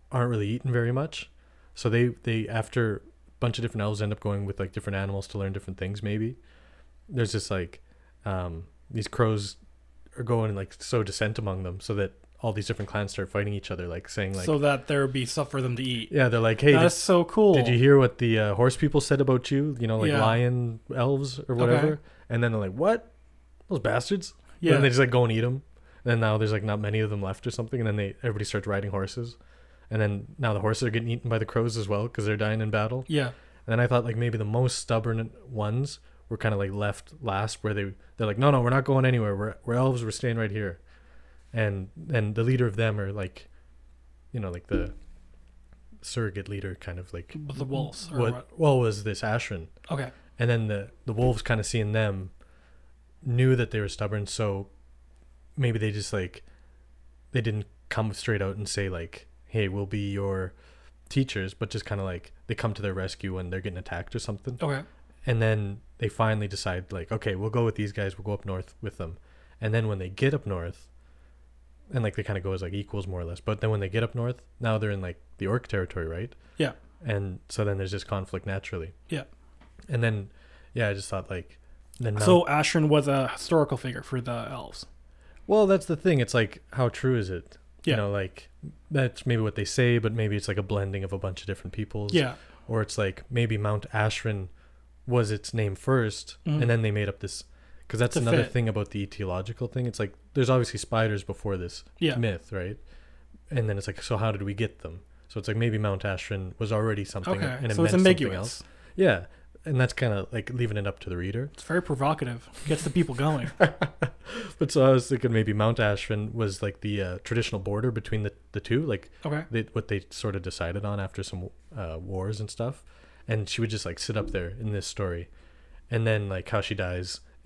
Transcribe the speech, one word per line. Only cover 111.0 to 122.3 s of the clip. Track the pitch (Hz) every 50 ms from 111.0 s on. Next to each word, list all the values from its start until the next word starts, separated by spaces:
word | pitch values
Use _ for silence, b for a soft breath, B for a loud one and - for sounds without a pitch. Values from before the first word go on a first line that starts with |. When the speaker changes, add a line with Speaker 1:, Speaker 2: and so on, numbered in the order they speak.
| - 98
Speaker 1:
the | 90
reader. | 87 87 95 98 117 135 147 -
Speaker 2:
It's | - -
very | - 160 180
provocative. | 175 - 147 123 135 143 156 - 143 123 117 117 - - - - -
Gets | 147 156 151 -
the | 160
people | - 180 165 - 127
going. | 123 139 156 156 139 - 151 -
Speaker 1:
<laughs> | - 196 151 - - - - - - 160 - - B B B B 233 220 185 B -
But | 156 -
so | - 147 131
I | 135
was | 131 127 120
thinking | - 139 117 - 123
maybe | 113 110 110 107 101
Mount | 107 107 113 117
Ashran | - 113 104 101 95 - - 110 104 104 110 110
was, | 117 113 101 95 -
like, | - 101 98 -
the, | - 107 104 101
uh, | 95 90 90 90 -
traditional | - 117 117 113 - - 101
border | 92 104 101 107 117 127
between | 110 110 - - 113 107 104
the, | 101 - - - -
the | - 107
two, | - - 113 135 165
like, | 147 107 95 - - - - -
Speaker 2:
Okay. | 151 147 151 170 -
Speaker 1:
they, | 113 113 110 - -
what | 113 -
they | - 104 98 - -
sort | - - - 107 98
of | 98
decided | 90 92 - - 87 85 90 101 104
on | 104 101 101
after | 98 92 - - 95
some, | - - 92 92 - - - - - 165
uh, | 120 95 82 80 82
wars | 90 92 95 92 95 101